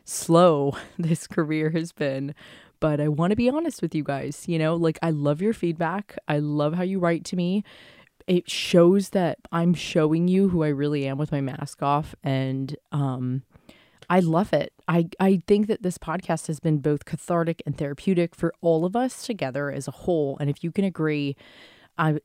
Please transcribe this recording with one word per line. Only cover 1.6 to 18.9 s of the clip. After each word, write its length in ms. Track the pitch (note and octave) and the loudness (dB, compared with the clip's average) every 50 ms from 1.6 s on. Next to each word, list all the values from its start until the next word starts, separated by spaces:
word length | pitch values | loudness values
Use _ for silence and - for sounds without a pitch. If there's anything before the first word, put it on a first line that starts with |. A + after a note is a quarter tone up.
| D#3 D#3 | 0 0
has 200 | E3 E3+ D#3 - | 0 -2 -4 -4
been. 440 | - - D3+ C#3 C3+ C3+ C#3 C#3 D3+ - - - - - - - _ _ | -6 -4 -4 -2 -2 -4 -6 -8 -10 -14 -18 -20 -20 -20 -20 -20 _ _
But 200 | - D#3 D3+ C#3+ | 0 0 2 2
I 80 | D3 D3+ | 2 0
wanna 260 | D3+ C#3 E3 F3+ G#3+ | 2 2 2 2 2
be 140 | A3+ A#3+ B3 | 2 2 2
honest 320 | C4+ D#4 E4+ D#4+ - - | 0 0 -2 -4 -4 -4
with 140 | - D#3+ - | -4 -4 -2
you 100 | D#3 C#3+ | -2 -2
guys, 420 | - C#3 C3+ C3+ C3+ D3+ - - | -2 -4 -4 -6 -8 -8 -8 -6
you 120 | - E3+ D#3+ | -4 0 0
know, 180 | D#3 D#3 E3+ | 2 2 2
like, 220 | E3+ E3+ D#3+ D#3 - | 2 2 0 0 0
I 80 | - E3+ | -2 -2
love 320 | D#3+ D3 C#3+ D3 D3 D3+ | 0 0 0 0 0 2
your 140 | F#3+ A3 A3+ | 0 -2 0
feedback. 640 | - - E3+ D#3+ D#3+ E3+ D#3+ F3 G3+ G#3 - - - - - | 0 -2 -4 -2 -2 -2 -2 -2 -6 -8 -10 -14 -10 -4 -2
I 100 | D3+ D3 | -2 -2
love 360 | D3+ D3 D3 D3 D3 D3+ D#3+ | -2 -2 0 0 0 0 -2
how 80 | F3+ | -2
you 160 | F3+ F#3 F#3+ F#3+ | -2 -2 -2 0
write 260 | F3 E3+ E3+ D#3+ - | 0 0 0 -2 -4
to 120 | - - | -6 -4
me. 280 | F3+ F3 F3 F#3 G#3+ G3+ - - - - - - - - _ _ _ _ | -2 -2 0 -2 -2 -4 -6 -14 -20 -20 -20 -20 -20 -20 _ _ _ _
It 240 | - F3+ F3 - - | 0 0 0 0 -2
shows 580 | - - - - - F3 E3+ F3 F#3+ G3+ F#3+ - | -6 -6 -2 4 6 6 8 8 6 4 2 0
that 280 | - G3 F3+ D#3 - - - - | 0 0 0 0 -2 -6 -8 -4
I'm 220 | - E3+ E3+ F3 | -2 2 2 2
showing 560 | F3 D3+ - - - E3+ D#3 D3+ D#3 E3 F3 F3+ | 2 0 -2 -2 0 2 2 4 4 2 2 2
you 220 | F#3 F#3+ G3 F#3+ | 4 4 4 2
who 120 | F3 E3+ | 2 2
I 60 | D#3 D3+ | 2 0
really 380 | D3 C3+ C#3+ D3 D3+ D3 C#3 | 0 0 0 -2 0 -2 -2
am 100 | C3+ C3+ | -2 -2
with 160 | C3+ D3+ - | -4 -2 -2
my 80 | D3+ C#3+ | -2 -2
mask 420 | C#3 C3 B2 - C#3+ - - - | -2 -4 -6 -8 -10 -12 -8 -4
off. 320 | C#3 C#3+ C#3+ D3 D#3 - - - | -2 0 0 0 -2 -4 -10 -8
And, 540 | - C#3 C3+ C3 C3+ C3 C3 C3+ C3+ C3 D3+ - _ _ | -4 -2 -2 0 -2 -2 -2 -4 -6 -6 -8 -12 _ _
um, 500 | - C#3+ C#3+ C3+ B2+ B2+ B2+ B2+ B2+ C3+ - _ _ - _ - - _ _ _ _ _ - - | -4 -2 -2 -2 -2 -4 -4 -4 -4 -4 -6 _ _ -20 _ -20 -20 _ _ _ _ _ -4 0
I 100 | F3 F#3 | 2 2
love 320 | F3+ D#3+ E3 E3+ G#3 - | 4 4 2 2 2 2
it. 220 | - D3 - - - _ _ | 0 -2 -2 -4 -8 _ _
I, 220 | - E3+ E3+ E3+ E3+ - - | 0 2 2 2 0 -2 0
I 220 | F#3+ G3 G3+ F3+ - | 2 4 4 2 2
think 200 | - G#3 G#3 G#3+ G#3 | 2 2 2 2 0
that 140 | G#3+ - | -2 -2
this 140 | G#3 F3+ E3+ | -2 -6 -6
podcast 500 | - - - D#3+ F3+ - - E3 D#3 - - | -6 -6 -6 -6 -6 -4 -4 -4 -4 -4 -6
has 120 | D#3+ C#3 | -6 -2
been 200 | - E3 D#3 D3 | 0 0 0 2
both 260 | C3 D3+ D3+ C#3+ - | 2 0 -2 -2 -4
cathartic 560 | - - - - - F3 E3+ E3 E3 E3 - - | -8 -10 -10 -4 -2 0 0 0 -2 -4 -4 -6
and 120 | D3+ C3+ | -8 -6
therapeutic 580 | - D#3 C#3 C#3+ - - G3 F#3+ F3 F3 E3+ - | -4 -6 -6 -6 -4 0 2 2 2 2 0 -2
for 180 | - - E3 - _ | -4 -4 -4 -4 _
all 240 | - E3+ E3 D#3+ E3+ | 0 2 2 2 2
of 100 | F#3 | 0